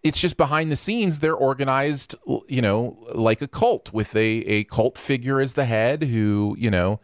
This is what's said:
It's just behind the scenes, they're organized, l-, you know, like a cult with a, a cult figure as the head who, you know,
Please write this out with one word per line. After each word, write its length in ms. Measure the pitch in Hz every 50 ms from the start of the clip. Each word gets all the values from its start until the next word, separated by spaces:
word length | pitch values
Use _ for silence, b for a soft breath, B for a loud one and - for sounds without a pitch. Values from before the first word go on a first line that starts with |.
| -
It's 160 | 156 143 -
just 160 | - 175 -
behind 320 | - 160 135 147 156 160 156
the 40 | 147
scenes, 440 | - - 190 220 240 214 185 156 147
they're 140 | 156 156 160
organized, 800 | - 135 131 135 131 139 135 131 135 139 151 147 131 - - - - _
l-, 160 | - 147 - -
you 140 | - 131 127
know, 360 | 120 101 98 110 120 123 - - 113 117 110
like 280 | 113 113 113 113 -
a 60 | 147
cult 460 | 139 - - 226 240 214 - - - -
with 220 | 110 104 - -
a, 40 | 110
a 440 | 110 110 110 113 - 98 107 107 104
cult 320 | - - - 110 127 -
figure 420 | - - - 139 131 120 131 135 135
as 140 | 131 131 -
the 120 | - 120
head 380 | 113 117 107 110 120 143 151 156
who, 520 | 135 117 110 107 104 101 104 104 104 104 -
you 100 | 120 113
know, 300 | 101 90 87 95 104 107